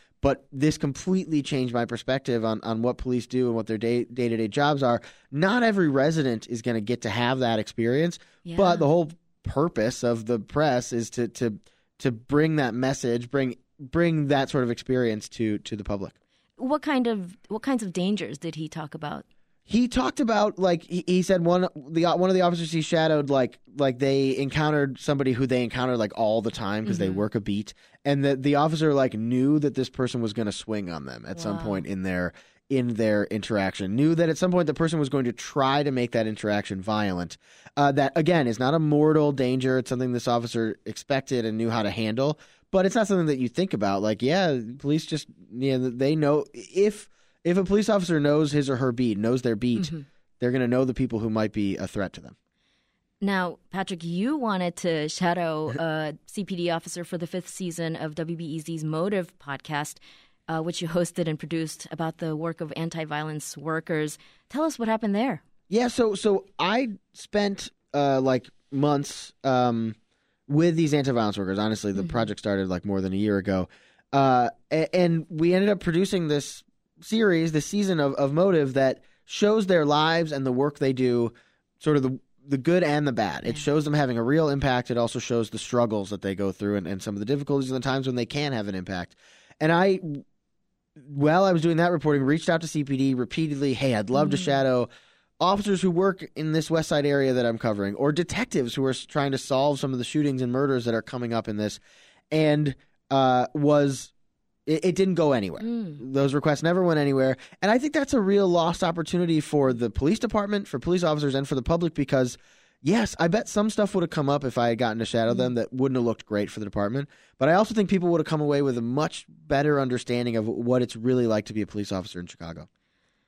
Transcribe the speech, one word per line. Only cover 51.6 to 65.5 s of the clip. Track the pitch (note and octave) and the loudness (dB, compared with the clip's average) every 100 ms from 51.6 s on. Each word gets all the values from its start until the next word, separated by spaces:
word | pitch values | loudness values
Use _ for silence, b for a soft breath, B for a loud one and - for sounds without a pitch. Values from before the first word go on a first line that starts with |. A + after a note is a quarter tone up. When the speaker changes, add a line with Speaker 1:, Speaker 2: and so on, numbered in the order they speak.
| G2 F#2+ | -2 -2
Speaker 1:
a | F#2 | -6
threat | G#2 F#2 | -6 -6
to | - | -8
them. | - - _ _ _ _ _ _ _ - | -20 -20 _ _ _ _ _ _ _ -6
Speaker 2:
Now, | G3+ F#3+ F3 - - | -2 0 -2 -6 -10
Patrick, | F#3+ F#3+ F3 | -6 -6 -6
you | E3+ F3 A#3 D#4 | -6 -2 -2 -2
wanted | A3+ F#3+ F3 E3+ | -2 -2 -2 -2
to | F3+ D#3+ D3+ | -2 -2 -4
shadow | - F3 F3 E3 D#3 D#3 | -2 0 0 -2 -2 -4
Speaker 1:
<laughs> | C#3 | -4
Speaker 2:
a | E3 D#3 D#3 D#3 - | -4 -4 -6 -10 -14
C | - | -10
P | F#3 F3+ | -8 -4
D | E3+ | -2
officer | E3 - F3+ | -4 -6 -12
for | E3+ E3+ | -8 -8
the | E3+ | -6
fifth | F#3 - | -8 -10
season | - F3+ E3 D#3+ E3 | -10 -8 -6 -6 -6
of | D#3 | -8
W | D3+ E3 E3 | -8 -8 -8
B | |
E | E3 D#3+ | -8 -8
Z's | D3+ D#3+ | -8 -6
Motive | D#3 D#3 F#3+ G3+ D#3+ _ | -4 -2 -2 -2 -4 _
podcast, | - C3+ - D3 D3 - b b b b - | -12 -12 -6 -6 -6 -10 b b b b -6
uh, | D#3+ | -4
which | E3 E3+ | -4 -6
you | E3 | -2
hosted | F3 E3+ - E3 | -2 -2 -2 -4
and | D3+ | -4
produced | D3 E3 D#3+ - - | -4 -6 -6 -10 -14
about | D#3 D#3+ - | -6 -6 -4
the | E3 D3+ | -6 -4
work | E3 D#3+ | -6 -6
of | D#3 - | -8 -6
anti-violence | E3 E3 D#3 D3 D#3 D3+ - - | -6 -6 -6 -6 -6 -8 -10 -10
workers. | D3+ D#3+ D#3+ D#3 D3+ - b b b | -4 -4 -2 -2 -2 -6 b b b
Tell | C4+ | -2
us | D#4+ - | -2 -2
what | A3+ | -2
happened | A3+ G#3+ | 0 0
there. | G3+ C4 E3 _ | 0 0 -4 _